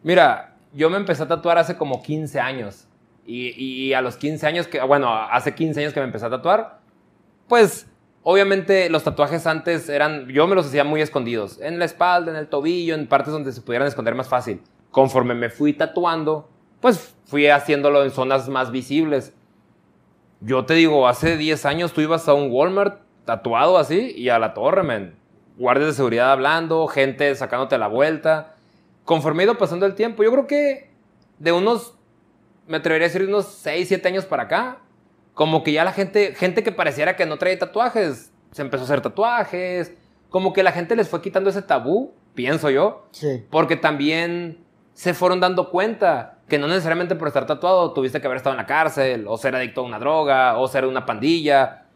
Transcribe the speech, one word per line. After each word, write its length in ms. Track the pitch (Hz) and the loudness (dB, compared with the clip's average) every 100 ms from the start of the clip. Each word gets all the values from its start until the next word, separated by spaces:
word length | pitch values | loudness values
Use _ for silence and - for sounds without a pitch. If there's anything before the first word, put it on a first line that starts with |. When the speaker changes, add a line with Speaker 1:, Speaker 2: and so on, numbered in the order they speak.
Speaker 1:
Mira, 540 | 156 180 151 110 - _ _ | 4 6 6 4 -6 _ _
yo 160 | 139 156 | -2 0
me 80 | 190 | 0
empecé 240 | 190 147 | -2 -4
a 60 | 147 | -2
tatuar 320 | 165 170 170 | -2 2 2
hace 180 | 165 175 | 2 -2
como 240 | 147 123 | -4 -6
quince 380 | - 156 151 139 | -6 -6 -6 -4
años. 480 | 127 131 107 101 _ _ _ _ | -6 -6 -12 -14 _ _ _ _
Y, 260 | - 120 123 | -14 -10 -10
y, 360 | 117 131 131 135 | -8 -10 -6 -2
y 40 | |
a 80 | 131 | 0
los 160 | 127 117 | -2 -4
quince 300 | 147 156 151 | -6 -2 -2
años, 200 | 170 170 | -2 -4
que, 140 | 147 | -4
bueno, 320 | 131 143 127 | 2 4 4
hace 400 | 110 107 123 139 | 0 0 0 0
quince 260 | - 156 143 | -4 -4 -2
años 120 | 147 | -4
que 60 | 143 | -4
me 80 | 131 | -6
empecé 180 | 113 117 | -6 -6
a 40 | |
tatuar, 480 | 123 160 208 226 - _ _ _ _ _ _ _ | -4 0 0 0 -16 _ _ _ _ _ _ _
pues... 400 | 240 208 - - _ _ _ | 4 4 2 -16 _ _ _
Obviamente, 680 | - 190 196 196 175 196 175 | 2 4 4 2 2 2 4
los 140 | 160 | 2
tatuajes 420 | 151 - 143 160 165 | 0 0 0 0 -2
antes 440 | 156 170 165 143 | -2 -2 -4 -2
eran, 380 | 143 151 151 127 | 0 0 -2 -4
yo 180 | 135 165 | 2 4
me 80 | 190 | 4
los 100 | 147 | 2
hacía 180 | 143 | 0
muy 180 | 139 156 | 0 0
escondidos. 600 | 151 147 117 117 101 - | -2 -2 -4 -4 -6 -8
En 160 | 135 170 | -10 -4
la 80 | 170 | -4
espalda, 460 | - 175 180 165 | 0 2 2 0
en 60 | 160 | -8
el 100 | 151 | -4
tobillo, 480 | 143 151 175 170 156 | -4 -2 -2 -2 -4
en 120 | 139 | 0
partes 240 | 139 139 | 0 0
donde 200 | 156 139 | -6 -8
se 100 | 123 | -10
pudieran 260 | - 120 143 | -6 -2 -2
esconder 280 | - 117 120 | -2 -4 -4
más 120 | 127 | -2
fácil. 340 | 127 120 95 _ _ _ | -2 -2 -10 _ _ _
Conforme 460 | - 135 131 123 120 | 2 4 4 0 -2
me 140 | 117 | -4
fui 220 | - 147 | -2 -2
tatuando, 760 | 147 160 - 175 165 156 156 - _ _ _ | 0 -2 0 -2 -2 -2 -4 -8 _ _ _
pues, 340 | 254 190 - _ _ | 0 0 -4 _ _
fui 220 | 143 147 | 2 6
haciéndolo 560 | 143 143 147 143 143 | 6 4 2 4 4
en 80 | 139 | 2
zonas 380 | 131 131 135 127 | 0 0 0 -2
más 200 | 135 127 | -4 -4
visibles. 640 | 127 127 143 160 139 - _ _ _ _ _ _ _ _ _ _ _ | -6 -2 -2 0 -2 -4 _ _ _ _ _ _ _ _ _ _ _
Yo 240 | 107 131 127 | -2 -2 2
te 80 | |
digo, 340 | 165 165 151 127 | 4 6 6 4
hace 300 | 123 160 165 | 2 0 0
diez 280 | 156 156 143 | -2 -2 -2
años 280 | 156 170 | -2 -4
tú 80 | - | -2
ibas 260 | 151 165 160 | 0 0 2
a 60 | |
un 180 | 143 143 | 2 2
Walmart 480 | 120 165 190 202 - _ _ - | 0 2 2 -2 -2 _ _ -6
tatuado 520 | 113 123 117 156 185 | -4 -2 2 4 4
así 360 | 135 170 247 - | 4 0 -2 -4
y 120 | 123 | 2
a 100 | 117 | 2
la 140 | 110 | 2
torre, 300 | - 120 190 | 0 2 2
men. 320 | 165 113 92 80 _ _ _ - | 0 -4 -6 -16 _ _ _ -6
Guardias 300 | 123 127 151 | 0 2 2
de 60 | |
seguridad 380 | 135 127 113 123 | 0 0 2 4
hablando, 560 | 135 135 160 165 160 156 | 4 4 0 0 -2 0
gente 460 | - 135 127 143 131 | 0 0 2 -2 -2
sacándote 420 | 127 120 131 131 | -4 -4 -2 0
la 100 | 107 | 0
vuelta. 680 | 113 151 156 160 156 151 - _ _ _ _ - | 0 0 0 0 -2 -4 -20 _ _ _ _ -2
Conforme 380 | 165 151 156 | 0 0 2
ha 20 | 196 | 2
ido 120 | 226 | 2
pasando 280 | 185 170 196 | -2 0 -2
el 100 | 190 | 0
tiempo, 280 | 233 220 | -4 2
yo 80 | 214 | 2
creo 160 | 262 269 | 2 0
que 420 | 285 285 269 - _ _ _ _ _ | 0 0 -2 -10 _ _ _ _ _
de 120 | 156 | 0
unos, 440 | 175 202 233 - _ _ _ _ _ _ _ _ | 2 2 -2 -4 _ _ _ _ _ _ _ _
me 100 | 156 | -6
atrevería 300 | 165 160 170 | 0 2 0
a 20 | |
decir, 180 | 180 190 | 0 -2
unos 180 | 202 196 | -2 -4
seis, 420 | - 156 160 180 | -8 -6 -4 -2
siete 200 | 185 180 | -2 -2
años 160 | 185 185 | -4 -4
para 180 | 143 | -4
acá, 360 | 113 175 254 254 _ _ _ _ _ | -2 -2 -4 -10 _ _ _ _ _
como 300 | - 156 160 | -2 2 2
que 80 | 156 | 0
ya 120 | 151 175 | 2 0
la 80 | |
gente, 400 | 185 196 208 196 - | 0 -2 0 0 0
gente 280 | 185 180 | -2 0
que 80 | 214 | -2
pareciera 440 | 180 165 139 156 180 | -2 -2 0 -2 0
que 100 | 170 | -2
no 120 | 151 | -2
traía 200 | 180 180 | -2 -2
tatuajes, 760 | 180 208 240 240 180 123 - _ _ | -4 -2 -2 0 -2 -4 -12 _ _
se 100 | - | -12
empezó 220 | 139 131 | -6 -6
a 20 | 127 | -2
hacer 160 | 143 | -2
tatuajes, 920 | 123 - 220 240 202 180 185 180 165 - _ _ _ | -2 -2 -2 0 -4 -4 -4 -4 -6 -12 _ _ _
como 220 | 185 190 | -2 0
que 100 | 185 | 2
la 80 | 190 | 0
gente 240 | 170 170 233 | -2 -2 -2
les 120 | 208 | -2
fue 140 | 165 | -4
quitando 280 | 196 190 196 | -4 -2 -2
ese 120 | 190 | -2
tabú, 520 | 196 139 117 196 269 _ _ - | -2 -2 0 -2 -2 _ _ -6
pienso 340 | 123 156 147 | -2 0 0
yo, 360 | 135 196 214 - | 2 0 -2 -20
Speaker 2:
Sí. 340 | - 151 127 - | -8 -6 -6 -2
Speaker 1:
porque 260 | 156 165 - | 0 0 0
también 800 | 160 147 143 160 170 175 170 160 _ _ _ | 0 0 -2 -2 -2 -6 -8 -14 _ _ _
se 200 | _ 180 | _ -4
fueron 260 | 170 180 180 | 0 0 2
dando 300 | 180 180 180 | 0 0 -2
cuenta 680 | 180 208 214 190 139 113 - _ | -2 -2 0 0 0 -4 -18 _
que 120 | 147 | -2
no 80 | 143 | 0
necesariamente 480 | 185 165 165 175 175 | -2 0 -2 -2 -4
por 120 | 156 | -2
estar 180 | 139 123 | -4 -4
tatuado 460 | 143 175 185 170 | -4 2 2 2
tuviste 280 | - 131 143 | 0 -2 -4
que 60 | 135 | -4
haber 100 | 127 | -4
estado 160 | 131 | -4
en 40 | 131 | -4
la 80 | 110 | -2
cárcel, 580 | 143 160 143 135 123 101 | 0 0 0 -2 -2 -6
o 100 | 110 | -4
ser 180 | 139 127 | -2 -4
adicto 260 | 127 135 | -6 -6
a 40 | 123 | -8
una 120 | 110 | -6
droga, 580 | 127 156 147 135 127 117 | -2 0 2 4 4 2
o 100 | 131 | 0
ser 180 | 135 131 | 0 0
una 200 | 131 127 | -2 -4
pandilla. 800 | 110 135 170 147 139 131 - _ | -2 0 0 4 4 4 -2 _